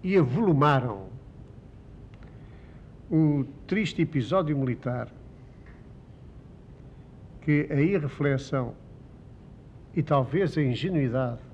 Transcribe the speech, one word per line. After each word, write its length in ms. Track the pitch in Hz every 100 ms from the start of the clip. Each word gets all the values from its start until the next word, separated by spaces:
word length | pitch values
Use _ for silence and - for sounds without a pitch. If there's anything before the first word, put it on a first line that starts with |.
e 140 | 185 196
avolumaram 920 | 131 143 214 147 147 135 120 101 95 123 - - - - - - - - - - - - - - - - - - -
o 340 | 160 156 147 127 - -
triste 340 | 196 208 -
episódio 560 | 156 139 110 185 156 143
militar 520 | 131 117 127 123 113 - - - - - - - - - - - - - - - - - - - - - - -
que 260 | - 147 -
a 80 | 143
irreflexão 960 | 156 196 147 - 143 135 - 139 117 - - - - - - - - - - - -
e 80 | -
talvez 540 | - 143 127 160 185 156
a 60 |
ingenuidade 800 | 139 117 170 170 131 123 127 117 -